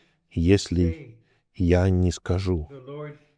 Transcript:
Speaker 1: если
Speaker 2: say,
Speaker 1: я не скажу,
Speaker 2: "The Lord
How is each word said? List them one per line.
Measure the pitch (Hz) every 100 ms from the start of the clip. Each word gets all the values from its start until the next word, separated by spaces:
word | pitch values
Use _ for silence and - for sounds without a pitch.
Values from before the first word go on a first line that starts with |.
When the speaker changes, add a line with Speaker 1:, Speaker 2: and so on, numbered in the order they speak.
| _ _ _
Speaker 1:
если | - 82 98 - 87 85
Speaker 2:
say, | 80 - - _ _ _ -
Speaker 1:
я | 87 90 95
не | 90 90
скажу, | - - 92 92 90 78
Speaker 2:
"The | 139 131
Lord | 147 151 147 _